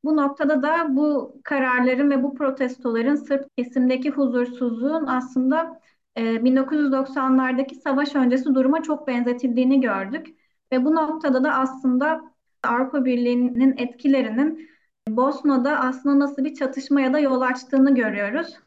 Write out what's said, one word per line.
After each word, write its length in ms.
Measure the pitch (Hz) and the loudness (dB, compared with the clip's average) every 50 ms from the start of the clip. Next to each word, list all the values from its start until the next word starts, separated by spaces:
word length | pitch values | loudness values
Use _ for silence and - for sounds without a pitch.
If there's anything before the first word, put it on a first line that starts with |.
| - | 0
Bu 120 | 294 311 | 0 0
noktada 460 | 302 277 277 277 - 311 277 311 277 262 | 2 0 0 -2 -2 0 0 2 2 0
da 340 | 294 320 339 330 302 262 | 0 0 0 0 0 0
bu 440 | 269 302 302 294 269 - - - - _ | 0 2 2 0 -2 -4 -6 -14 -18 _
kararların 640 | - 294 277 262 254 247 247 247 254 254 247 285 285 | -4 -2 -2 0 0 0 2 2 2 2 2 2 2
ve 120 | 277 269 247 | 2 2 0
bu 120 | 285 269 | -2 -2
protestoların 800 | - 302 269 269 - 269 247 254 - - 247 226 226 233 269 294 | -2 -2 -2 -2 -2 -4 -4 -4 -6 -6 -2 -2 0 0 0 0
Sırp 420 | 285 - - 285 277 277 - _ | 0 0 -2 -2 -2 -2 -6 _
kesimdeki 540 | - 240 247 - 269 247 254 254 262 254 294 | -6 -6 -4 0 0 2 2 2 0 -2 -4
huzursuzluğun 960 | 285 285 277 247 233 247 247 247 247 - 254 240 226 226 240 285 311 330 302 | 0 0 0 0 2 0 -2 -2 -4 -4 -4 -4 -2 -2 -2 -2 -2 -2 -2
aslında, 760 | 262 254 254 254 - - 254 254 262 262 - - 330 - - _ _ _ _ _ _ _ 226 | -2 -2 -4 -4 -2 -2 0 0 2 2 0 0 -4 -8 -18 _ _ _ _ _ _ _ -4
e, 260 | 226 226 226 226 233 | -2 -2 -2 0 2
bin 120 | 254 262 | 2 2
dokuz 220 | 269 269 262 311 302 | 2 2 0 0 -2
yüz 140 | 294 277 262 | 0 0 0
doksanlardaki 840 | 269 269 269 - 285 262 262 262 262 262 254 254 247 277 - - | -2 -2 -4 -4 -4 0 2 2 2 2 0 0 -2 -4 -4 -8
savaş 400 | - _ 302 269 269 294 277 - | -10 _ -2 0 0 -2 -2 0
öncesi 400 | 285 262 240 247 262 254 311 262 | 2 2 2 2 2 2 2 2
duruma 280 | 262 254 269 302 320 320 | 2 4 4 2 2 0
çok 260 | 320 302 294 294 277 | -2 -6 -4 -4 -4
benzetildiğini 720 | 247 240 240 240 247 240 262 254 233 247 254 254 277 277 | -4 -2 -2 -2 -2 -2 -2 -2 0 2 2 4 4 2
gördük. 460 | 254 226 202 190 190 196 247 320 320 - - _ _ _ _ _ _ _ 262 | 2 0 -2 -4 -4 -6 -8 -10 -10 -12 -20 _ _ _ _ _ _ _ -2
Ve 120 | 254 247 | 0 2
bu 100 | 302 311 | 2 2
noktada 500 | 330 311 302 311 320 - 285 254 262 262 | 2 0 -2 -4 -4 -2 0 0 2 2
da 100 | 302 262 | 0 0
aslında 680 | 254 262 262 - - - 262 247 254 285 311 320 320 - - _ _ _ _ _ _ - | 0 -2 -2 -4 -2 -2 0 0 2 2 0 -2 -2 -6 -16 _ _ _ _ _ _ -4
Avrupa 420 | - 233 240 269 262 302 285 254 | -2 0 0 -2 -2 -2 -2 0
Birliği'nin 720 | 254 247 240 240 240 247 247 247 247 247 240 262 269 262 | 0 0 0 0 0 2 2 0 0 0 2 2 2 2
etkilerinin 920 | - 247 247 - - - 285 269 262 240 220 220 240 285 311 320 - - - _ _ _ _ _ _ _ 220 | 2 -4 -8 -8 -4 0 2 2 2 0 -2 -2 -2 -2 -2 -2 -6 -14 -20 _ _ _ _ _ _ _ -4
Bosna'da 720 | 220 233 254 277 294 285 - 294 269 262 240 277 302 - | -2 0 0 0 0 0 0 2 2 2 2 0 0 0
aslında 380 | 262 254 262 - - 285 277 277 285 | -2 -2 -4 -2 -2 2 2 4 2
nasıl 200 | 285 285 - 269 | 2 -2 -4 -4
bir 100 | 302 302 | -4 -4
çatışmaya 580 | - 285 262 262 269 - - 285 285 277 262 262 | -4 -6 -4 -4 -6 -2 0 2 2 2 2 2
da 60 | 302 | 2
yol 220 | 294 269 262 254 | 2 2 2 2
açtığını 540 | 262 254 247 254 - - - 269 269 277 277 | 0 0 -2 -4 -6 -2 2 4 6 6 6
görüyoruz. 600 | 247 233 214 202 202 202 202 226 311 330 - - - _ | 4 2 0 -2 -2 -4 -4 -4 -6 -6 -6 -12 -20 _